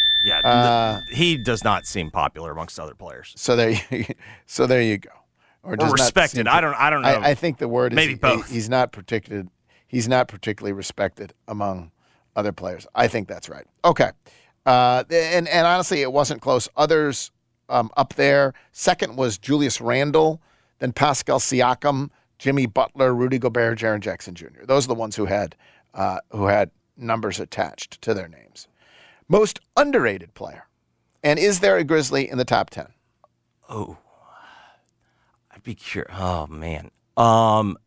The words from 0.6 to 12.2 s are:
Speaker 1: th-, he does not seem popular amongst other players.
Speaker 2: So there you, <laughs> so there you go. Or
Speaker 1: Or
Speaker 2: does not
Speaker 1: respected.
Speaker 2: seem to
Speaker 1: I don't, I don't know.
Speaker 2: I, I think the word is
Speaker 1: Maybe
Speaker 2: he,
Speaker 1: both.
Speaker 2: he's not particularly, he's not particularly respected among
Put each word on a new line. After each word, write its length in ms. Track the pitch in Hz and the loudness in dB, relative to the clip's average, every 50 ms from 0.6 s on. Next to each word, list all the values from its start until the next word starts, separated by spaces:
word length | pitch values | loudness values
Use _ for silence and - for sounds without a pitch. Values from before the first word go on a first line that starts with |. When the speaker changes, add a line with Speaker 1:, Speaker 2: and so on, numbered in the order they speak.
| 120 120 117 117 113 110 107 101 - | 4 4 2 2 0 0 -4 -6 -8
Speaker 1:
th-, 100 | - - | -8 -2
he 200 | 127 175 175 165 | 0 0 0 0
does 260 | 131 107 123 117 104 - | -2 -2 -4 -4 -2 0
not 220 | 104 101 85 - | 0 0 0 -2
seem 240 | - - 101 80 78 | -6 -8 -8 -8 -6
popular 400 | - 85 73 67 - 76 82 82 | -4 -4 -4 -4 -4 -8 -12 -12
amongst 280 | 76 80 82 80 - - | -10 -10 -12 -12 -12 -14
other 160 | 78 76 - | -14 -14 -16
players. 380 | - 101 80 62 62 - - - | -18 -18 -18 -18 -18 -20 -20 -16
Speaker 2:
So 180 | - - - 120 | -8 -2 0 2
there 140 | 120 113 113 110 98 - - | 2 2 2 0 -2 -4 -6
you, 140 | 131 - 113 - - _ - | -6 -6 -6 -8 -10 _ -16
<laughs> 180 | - - - _ | -20 -20 -20 _
so 200 | - - - 127 | -8 -2 0 2
there 160 | 123 127 123 | 2 4 4
you 160 | 117 110 104 | 2 2 0
go. 140 | 98 - - - - _ _ _ _ _ _ _ _ | -2 -6 -12 -20 -20 _ _ _ _ _ _ _ _
Or 120 | - 190 - | -12 -6 -2
Speaker 1:
Or 20 | |
Speaker 2:
does 140 | - 160 151 | 0 0 2
not 20 | 135 131 | 4 4
Speaker 1:
respected. 380 | 127 120 - 185 165 - - | 2 4 4 2 2 2 0
Speaker 2:
seem 80 | 123 110 | -2 2
to 80 | 117 139 | 4 4
Speaker 1:
I 60 | 175 | 4
don't, 120 | 165 147 143 | 4 2 0
I 140 | 113 139 151 | 2 2 2
don't 140 | 151 139 123 | 2 2 2
know. 60 | 135 | 2
Speaker 2:
I, 200 | 135 107 120 147 | 2 2 2 0
I 60 | 139 | 0
think 220 | - 170 165 127 - | 0 -2 -4 -4 -4
the 80 | - 117 | -4 -2
word 240 | 120 123 127 123 117 | 0 0 0 2 2
is 20 | |
Speaker 1:
Maybe 180 | 156 160 147 127 | 2 2 2 0
Speaker 2:
he, 60 | - | 0
Speaker 1:
both. 300 | - 131 117 113 - - | 0 0 0 0 -2 -6
Speaker 2:
he's 180 | 127 117 107 117 | -6 -6 -4 0
not 220 | 127 127 123 - | 0 0 0 0
particularly, 560 | - 104 90 - 117 107 - - 104 101 92 - _ _ _ _ _ _ _ | -4 -12 -10 -6 -6 -6 -6 -6 -10 -10 -10 -10 _ _ _ _ _ _ _
he's 200 | - 123 127 110 120 | -6 -4 -4 0 2
not 180 | 131 127 123 | 2 2 2
particularly 460 | - - 92 - 110 104 - 101 101 98 | 0 -4 -12 -8 -8 -8 -6 -6 -8 -8
respected 600 | 98 95 - - - 101 92 - - 101 90 - _ _ | -8 -8 -10 -6 -4 -4 -4 -4 -8 -18 -18 -20 _ _
among 440 | - 110 104 101 98 95 92 82 82 _ _ _ _ _ _ | -12 -8 -6 -6 -6 -6 -8 -12 -18 _ _ _ _ _ _